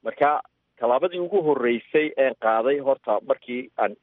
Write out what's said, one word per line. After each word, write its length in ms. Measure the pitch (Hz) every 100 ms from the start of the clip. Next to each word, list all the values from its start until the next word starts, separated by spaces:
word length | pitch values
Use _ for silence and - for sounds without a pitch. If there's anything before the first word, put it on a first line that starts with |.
Marka, 380 | 113 - 143 151 - _ _ _
tallaabadii 380 | 117 127 175 175
ugu 220 | 175 190
horreysay 720 | 156 135 120 117 - 156 151 -
een 160 | 135 113
qaaday 380 | 110 110 120 143
horta 400 | 135 135 - 104 104
markii 420 | 131 - 123 - -
aan 180 | 104 104